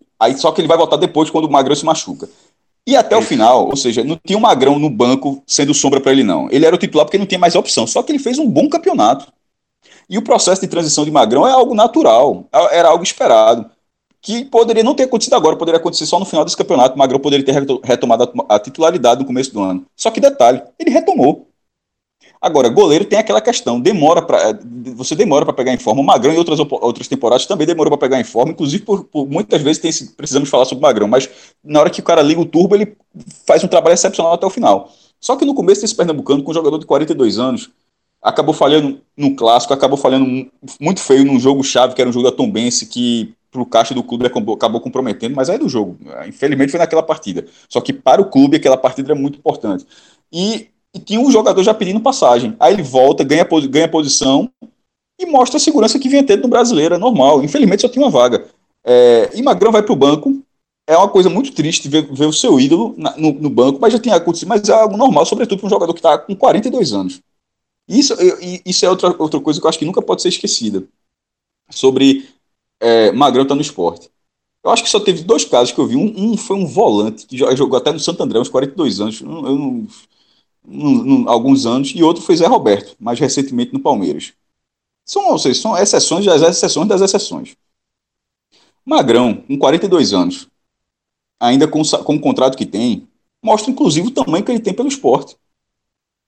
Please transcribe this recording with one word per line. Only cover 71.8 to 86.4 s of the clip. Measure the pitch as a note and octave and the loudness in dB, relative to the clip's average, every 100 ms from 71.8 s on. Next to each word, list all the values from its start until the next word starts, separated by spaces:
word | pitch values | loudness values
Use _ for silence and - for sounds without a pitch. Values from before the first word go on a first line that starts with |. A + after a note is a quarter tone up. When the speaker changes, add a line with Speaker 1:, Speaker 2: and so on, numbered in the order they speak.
| C3 C3 C#3 C3+ - _ _ _ _ _ | 0 4 2 2 -4 _ _ _ _ _
Speaker 1:
é, | A#2 A#2 G#2+ | 2 4 4
Magrão | G#2+ C#3+ B2 | 4 2 2
tá | C#3 | 0
no | C#3+ | -2
Sport. | D3 - E2+ - _ _ _ _ _ _ | -4 -4 -6 -6 _ _ _ _ _ _
Eu | - | -2
acho | A#3 | 0
que | - | 0
só | G#3 | -2
teve | G#3 E3+ | -2 -4
dois | E3+ - | -2 -2
casos | - B2+ B2+ | 2 0 0
que | - | -2
eu | A#2+ | -2
vi. | B2 | -2
Um, | G#3 F#3+ | -4 -2
um | G#3+ G#3 | -4 -4
foi | - G3 | -4 -6
um | E3+ | -4
volante, | A#2+ G#3+ G#2 E3+ A3 - | 0 0 0 -2 -6 -16
que | B2+ | -4
jo-, | B2+ C3 | -2 0
jogou | C#3 B2 | 0 0
até | C3+ | -2
no | D#3 | -4
Santo | F#3+ F3 | -8 -6
André, | D3 A2 | -4 -4
uns | B2 | -2
quarenta | C3 C#3 | -4 -4
e | F3+ | -4
dois | C3+ G2 | -6 -4
anos, | G#2+ A2 | -8 -8
eu | C3+ | -14
não, | D#3+ C3+ | -12 -6
eu | C#3 | -4
não, | C#3 B2 G#2+ - _ _ _ _ _ _ - | -4 -8 -12 -18 _ _ _ _ _ _ -20
não, | C#3 D3 B2 | -6 -2 0
não, | B2 C3 A2+ | 2 0 2
alguns | A#2+ C3 C3+ A2+ | 0 2 0 0
anos, | B2+ C#3 | -4 -4
e | F3+ | 0
outro | D#3+ E3+ | 0 0
foi | - D#3+ | -2 0
Zé | E3 | 2
Roberto, | A#3 B2 F#2+ - _ | 2 0 -2 -4 _
mais | A2 A#2+ | -8 -4
recentemente | C3+ C#3+ C3+ A#2+ B2 | -4 -4 -4 -6 -6
no | C3+ | -4
Palmeiras. | C#3+ A#2 E2+ D2 - _ _ _ _ _ _ _ | -2 -2 -4 -8 -12 _ _ _ _ _ _ _
São, | - G4+ F#4+ | -8 -4 0
ou | G3+ | 0
seja, | C#3+ A#2+ | 0 -2
são | A3 F3+ | -4 -2
exceções | G3 - - E3 | 0 0 0 0
das | G3+ D#3 | 2 4